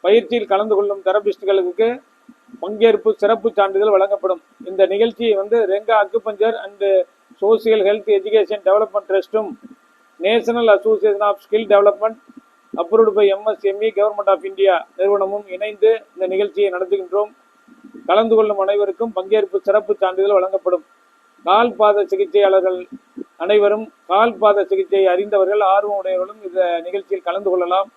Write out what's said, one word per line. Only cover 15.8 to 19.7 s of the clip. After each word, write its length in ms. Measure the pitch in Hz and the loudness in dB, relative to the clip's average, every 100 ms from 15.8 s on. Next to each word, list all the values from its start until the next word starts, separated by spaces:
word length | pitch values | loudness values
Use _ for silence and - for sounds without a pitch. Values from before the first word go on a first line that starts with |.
| 214 226 208 | 0 0 -6
இந்த 120 | - 185 | -8 -4
நிகழ்ச்சியை 360 | 190 208 196 202 | -2 -4 -2 -2
நடத்துகின்றோம். 560 | 180 185 196 180 202 208 _ _ _ _ _ - - - | -2 -4 -4 -2 -4 -4 _ _ _ _ _ -20 -14 0
கலந்து 260 | 190 226 220 | 2 4 2
கொள்ளும் 220 | 214 196 | 2 0
அனைவருக்கும் 480 | 196 208 196 190 226 185 | 0 0 -2 -2 -6 -6
பங்கேற்பு 420 | 190 214 202 196 | -2 -2 0 -4
சிறப்பு 260 | 196 | 0